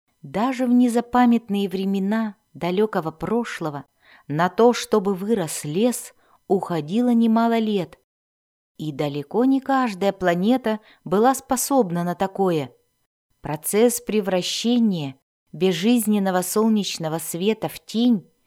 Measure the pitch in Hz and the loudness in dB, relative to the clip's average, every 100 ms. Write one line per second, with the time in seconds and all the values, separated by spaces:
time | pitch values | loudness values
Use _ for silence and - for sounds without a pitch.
0 | _ _ 147 156 240 247 254 247 247 233 | _ _ -10 -4 -2 -2 2 4 4 2
1 | 240 247 247 233 - 202 196 190 190 196 | 0 4 4 4 0 -2 -2 -2 -2 -2
2 | 190 220 220 196 _ 135 175 185 214 196 | -2 -2 -4 -8 _ -8 -4 0 0 0
3 | 156 156 170 226 233 - 160 143 - _ | -6 -6 -4 -2 -4 -6 -8 -8 -14 _
4 | _ - - 147 175 - 233 233 - 214 | _ -20 -6 -2 0 4 4 4 0 0
5 | 190 190 202 220 160 - 147 156 240 226 | 0 -4 0 -2 -2 -6 -6 0 0 -2
6 | - _ _ _ - 190 - 170 151 208 | -10 _ _ _ -2 -2 -2 -6 -2 0
7 | 247 233 226 226 233 233 220 202 165 - | 2 2 4 2 2 0 0 -2 -4 -10
8 | _ _ _ _ _ _ _ - 156 135 | _ _ _ _ _ _ _ -10 -8 -4
9 | 147 143 139 208 262 269 262 269 247 190 | -4 -6 -6 0 2 2 0 0 0 0
10 | 196 190 180 175 196 254 240 214 _ _ | -2 0 0 2 2 2 0 -4 _ _
11 | - 185 233 262 - 247 - 269 190 170 | -2 2 2 2 -2 -4 0 2 2 0
12 | 175 175 196 190 190 160 131 _ _ _ | -4 -2 -4 0 0 0 -4 _ _ _
13 | _ _ _ _ - 151 - 202 240 233 | _ _ _ _ -10 -8 -2 4 4 2
14 | - 208 196 185 175 - 226 247 226 180 | -4 -2 0 -2 -2 -4 0 2 2 0
15 | 143 131 _ _ _ 156 185 170 202 247 | -6 -10 _ _ _ -2 0 0 2 2
16 | 214 208 190 180 180 214 226 214 185 - | 2 0 0 -2 -2 0 2 2 -2 -6
17 | 165 160 - 165 190 214 160 - - 220 | -6 -6 -6 -4 -2 -2 -4 -10 -8 0
18 | 247 220 - _ | 2 2 -2 _